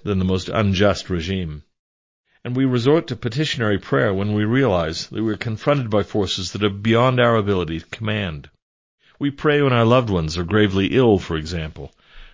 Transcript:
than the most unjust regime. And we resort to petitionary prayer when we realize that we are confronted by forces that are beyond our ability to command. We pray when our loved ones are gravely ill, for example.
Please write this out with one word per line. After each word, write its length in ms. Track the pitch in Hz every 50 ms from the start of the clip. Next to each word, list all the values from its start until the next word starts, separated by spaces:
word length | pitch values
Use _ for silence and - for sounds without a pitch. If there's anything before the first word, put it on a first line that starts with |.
| -
than 160 | 104 98 92
the 60 | 92
most 220 | 92 92 92 -
unjust 640 | - - 110 107 101 95 90 104 101 92 - - -
regime. 540 | 92 87 80 87 98 95 90 80 73 71 - _ _ _ _ _ _ _ _ _ _ _ _ _ _ _ -
And 100 | 120 123
we 80 | 131 135
resort 440 | 131 123 120 113 135 151 170 165
to 100 | - 120
petitionary 640 | - - 120 107 143 160 147 - 131 117 107 101 92
prayer 340 | - - 135 139 131 110 95
when 200 | 95 101 104 107
we 120 | 107 107
realize 640 | 107 120 135 135 117 92 87 82 80 82 - -
that 160 | - - 104 113
we 100 | 110 107
are 40 |
confronted 520 | - - 117 110 104 - 147 147 143 123 107
by 140 | 107 104 98
forces 500 | - - 110 95 90 - - 92 87 -
that 100 | 98 104
are 60 | 104
beyond 500 | 98 101 101 113 113 117 123 131 127 123
our 160 | 120 120 117
ability 440 | 110 101 101 101 90 87 78 82 82
to 60 | -
command. 600 | _ - - 110 107 107 107 101 87 78 71 67 - _ _ _ _ _ _ _ _ _ _ _ _ _ -
We 120 | 143 143
pray 300 | 139 - - 151 147 147
when 120 | 143 135 123
our 120 | 117 117
loved 240 | 113 123 131 120 107
ones 280 | 98 87 80 78 80
are 60 | 92 87
gravely 440 | 85 101 107 107 98 92 98 98 - 76
ill, 240 | 127 131 117 101 90
for 160 | - - 85
example. 560 | 78 78 76 90 82 78 76 - 76 71 - _ _ _ _ - - - -